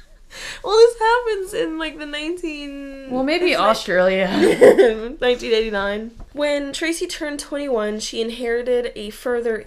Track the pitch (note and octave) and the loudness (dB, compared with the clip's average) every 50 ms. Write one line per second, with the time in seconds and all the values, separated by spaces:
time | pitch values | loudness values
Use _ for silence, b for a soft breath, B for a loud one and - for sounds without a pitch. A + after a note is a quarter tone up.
0 | - - - - - - B B B B B B B - G4 A4 A#4 A#4 A#4 - | -20 -20 -20 -20 -20 -20 B B B B B B B 2 6 8 8 8 6 4
1 | A4 A4 A#4 B4 B4 A#4 G#4+ G4 F#4+ F#4 G4+ - E4 E4 D#4+ D#4+ D#4+ D#4 C#4+ D#4 | 2 2 2 2 2 0 -2 -4 -4 -6 -4 -4 -2 -2 -4 -6 -6 -8 -8 -10
2 | D4+ D4 D4 D4 D4+ D#4 F4 F4+ - E4 D4+ D4 C#4+ C#4+ C#4 C#4 C#4 C#4 C#4 C4+ | -10 -10 -8 -6 -6 -6 -6 -6 -6 -8 -8 -8 -10 -12 -12 -12 -12 -14 -14 -14
3 | C4+ C4+ B3+ B3+ C4 C#4 D#4 F4+ F4+ F4+ C#4 - F#3 G#3 A3 G#3+ - - F3+ F3+ | -10 -6 -4 -2 0 0 0 0 2 2 2 2 2 2 2 0 0 -2 2 2
4 | F3+ F#3 F#3+ F#3+ F#3+ F#3 G3 - D#4 G4+ - - - - - A#3 G4 A#3 A3 A3 | 4 4 2 2 0 0 2 2 4 4 6 8 8 8 10 8 6 6 4 0
5 | G#3+ A#3 C4+ E4 - B3 B3 A#3+ A3+ B3 A3+ A3 A3+ A3 G#3 G3 G3 G3+ G3+ G#3+ | -4 -10 -6 -2 0 0 2 0 0 0 0 2 2 0 0 -2 -2 -2 -2 -4
6 | A3 A#3 A#3 - - - - C4+ D4 D4 D4 C#4+ C#4+ C#4 C#4 - E4+ D#4+ E4 E4+ | -6 -10 -12 -16 -20 -12 -6 -2 -2 0 0 -2 -2 -4 -6 -4 -2 -2 -2 -2
7 | F#4 F4 - - D#4+ D4 C#4+ C#4+ C#4+ - D4+ C#4+ C#4+ C#4+ B3+ A3 G#3+ G#3+ G#3+ G#3+ | -4 -8 -6 -6 -6 -6 -6 -8 -8 -8 -6 -6 -4 -2 -2 -2 -2 -2 -4 -6
8 | G#3+ - - A3+ A3+ A3+ A3+ A#3 B3+ A#3+ A#3 A#3+ B3 B3+ B3 B3 A#3+ A#3+ - - | -8 -8 -6 -6 -6 -6 -6 -6 -4 -4 -4 -2 -2 0 0 0 -2 -4 -8 -10
9 | G#3+ G#3 G#3 - - C4 B3 A#3 A#3 A#3+ A3 G#3+ - | -12 -12 -12 -8 -6 -4 -4 -2 -2 -2 -4 -4 -6